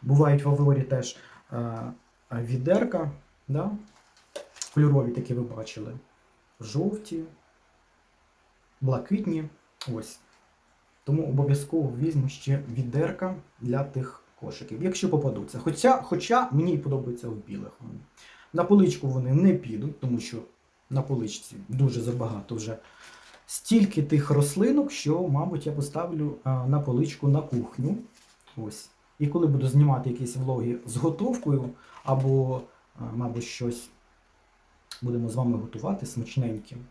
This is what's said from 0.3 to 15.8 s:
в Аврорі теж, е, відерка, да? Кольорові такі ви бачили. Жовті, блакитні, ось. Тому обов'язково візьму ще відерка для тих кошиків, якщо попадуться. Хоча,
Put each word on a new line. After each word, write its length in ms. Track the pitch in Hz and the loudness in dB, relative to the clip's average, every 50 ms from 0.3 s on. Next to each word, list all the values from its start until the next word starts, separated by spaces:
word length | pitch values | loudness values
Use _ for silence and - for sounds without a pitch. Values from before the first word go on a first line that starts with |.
| 143 143 - | 6 4 4
в 60 | 143 | 2
Аврорі 320 | 143 143 143 143 139 135 | 2 4 6 4 4 4
теж, 360 | 131 131 135 127 123 - - - - - - - _ _ | 2 0 -2 -2 -2 -6 -10 -14 -20 -20 -20 -20 _ _
е, 400 | - 120 120 117 113 113 117 123 120 - _ _ _ _ _ _ | -8 -6 -6 -6 -6 -8 -8 -10 -12 -14 _ _ _ _ _ _
відерка, 800 | 123 117 120 113 127 127 127 151 185 208 240 240 - 175 160 143 143 - _ _ _ _ _ - | -6 -6 -4 -2 -4 -2 2 4 4 4 4 2 0 -2 -2 -4 -6 -10 _ _ _ _ _ -2
да? 240 | 135 151 175 202 208 208 - - _ _ _ _ _ _ _ _ _ - - - _ - - - - | -2 -2 0 -2 -4 -6 -10 -14 _ _ _ _ _ _ _ _ _ -16 -16 -16 _ -14 -14 -2 2
Кольорові 380 | 147 151 143 139 135 120 117 | 4 6 6 6 4 4 2
такі 220 | 120 127 120 - 120 | -2 -4 -4 -2 -2
ви 80 | 120 | -4
бачили. 520 | 117 113 113 110 110 - - 110 104 117 120 131 - _ _ _ _ _ _ _ _ _ _ _ | -4 -6 -8 -10 -12 -12 -10 -12 -12 -10 -12 -14 -16 _ _ _ _ _ _ _ _ _ _ _
Жовті, 640 | 110 110 107 139 180 208 208 214 - - 170 165 160 160 - _ _ _ _ _ _ _ _ _ _ _ _ _ _ _ _ _ _ _ _ _ _ _ _ _ _ _ _ _ | -16 -6 -2 0 0 0 -2 -4 -8 -8 -8 -8 -8 -10 -14 _ _ _ _ _ _ _ _ _ _ _ _ _ _ _ _ _ _ _ _ _ _ _ _ _ _ _ _ _
блакитні, 600 | 135 131 127 - - - 196 - - - 160 160 156 151 - _ _ _ _ _ - - 120 | -2 0 0 -2 -2 -2 -2 -2 0 -2 -2 -2 -4 -8 -12 _ _ _ _ _ -10 -8 -8
ось. 260 | 110 - - - - _ _ _ _ _ _ _ _ _ _ _ _ _ _ _ _ _ | -8 -8 -10 -16 -20 _ _ _ _ _ _ _ _ _ _ _ _ _ _ _ _ _
Тому 260 | - 143 160 160 143 | 0 0 0 0 0
обов'язково 640 | 131 139 143 143 143 143 - - - 165 143 127 120 120 | 2 2 4 4 2 2 0 -2 -2 0 0 0 -2 -2
візьму 320 | 147 165 156 143 131 131 | -2 0 2 2 0 0
ще 340 | - - - 139 139 139 - - 113 | -4 -6 -2 -2 -2 -2 -2 -6 -4
відерка 600 | 120 127 120 123 143 165 185 - - 185 185 185 - - _ _ _ | -4 -4 -2 0 0 0 0 -2 -4 -4 -6 -6 -8 -12 _ _ _
для 220 | 117 123 120 135 139 | -4 -2 -2 -2 -2
тих 400 | 139 - 135 127 - - - _ _ _ _ | -2 -4 -6 -6 -6 -10 -18 _ _ _ _
кошиків, 440 | - - - - - - 110 120 165 | -12 -12 -12 -12 -12 -12 -10 -4 -2
якщо 260 | 190 185 - - - | -2 -2 0 0 2
попадуться. 500 | 160 147 139 135 - - 98 - - 120 | 2 2 2 0 -2 -2 -8 -10 -10 -4
Хоча, 420 | - 165 151 - | -4 -4 -2 4